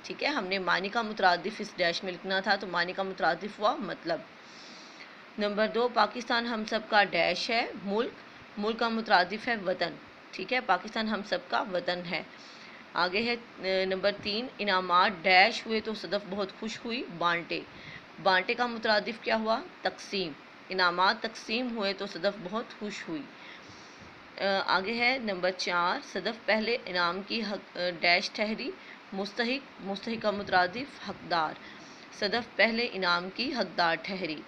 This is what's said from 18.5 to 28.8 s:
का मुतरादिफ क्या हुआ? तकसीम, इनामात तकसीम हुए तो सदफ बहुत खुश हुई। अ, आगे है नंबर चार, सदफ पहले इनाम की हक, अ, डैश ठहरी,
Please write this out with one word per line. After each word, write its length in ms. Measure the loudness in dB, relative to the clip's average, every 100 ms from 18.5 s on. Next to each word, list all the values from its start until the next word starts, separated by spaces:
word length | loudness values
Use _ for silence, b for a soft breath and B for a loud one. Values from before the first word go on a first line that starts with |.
का 120 | 0 0
मुतरादिफ 560 | 0 2 4 2 -6
क्या 140 | 0 0
हुआ? 260 | 2 0 -2 -4
तकसीम, 500 | -4 -4 -6 -4 -4 -6 -18 -20 -6
इनामात 560 | 2 4 6 4 2 -4
तकसीम 420 | -6 -4 -2 -2
हुए 240 | -2 -2
तो 140 | -2 -6
सदफ 300 | 0 -2 -2
बहुत 340 | -6 -6 -6
खुश 360 | -8 -8 -8 -6
हुई। 160 | -8 -8 -16 B B B B B B B -18 -16 -2
अ, 60 | 2 2 4
आगे 260 | 2 2
है 340 | 0 2 2 -2
नंबर 240 | 0 0
चार, 500 | 0 0 2 2 0
सदफ 380 | -4 -4 -4 -4 2
पहले 300 | 2 2 -2 -2
इनाम 340 | 0 2 0
की 180 | -4 -4
हक, 220 | -2 -6 -8 -4
अ, 20 |
डैश 520 | -4 2 4 4 2
ठहरी, 380 | -2 -2 -2 -6 -8